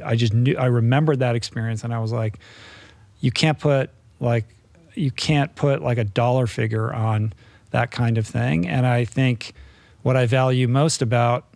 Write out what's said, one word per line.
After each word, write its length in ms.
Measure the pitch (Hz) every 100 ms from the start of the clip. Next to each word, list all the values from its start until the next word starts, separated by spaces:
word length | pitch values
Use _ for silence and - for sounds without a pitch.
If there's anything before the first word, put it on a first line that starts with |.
I 120 | - 117
just 160 | 117
knew, 240 | 113 123 -
I 100 | 127
remembered 520 | 120 117 135 156 135
that 160 | 123 117
experience 480 | - 120 113 110
and 80 | 117
I 60 | 117
was 140 | 113
like, 260 | 117 110 - - - - - - - - _
you 100 | 127
can't 280 | - 160 147
put, 320 | 147 139 131 - _ -
like, 240 | 123 120 - - _ - -
you 160 | - 139
can't 440 | - - 147 139
put, 280 | - 143 139
like, 160 | 131 120
a 60 |
dollar 420 | 104 120 120 127 120
figure 460 | - 113 110 110
on 400 | 113 110 107 107 - - - _
that 200 | 120 120
kind 280 | - 117 113
of 80 | 107
thing. 400 | 117 123 160 180
And 180 | 131 123
I 180 | 120
think 500 | 113 - 127 120 - - - - - -
what 140 | 127 127
I 100 | 120
value 420 | 131 131 127 123
most 340 | 131 156 -
about 420 | 120 120 120 123 -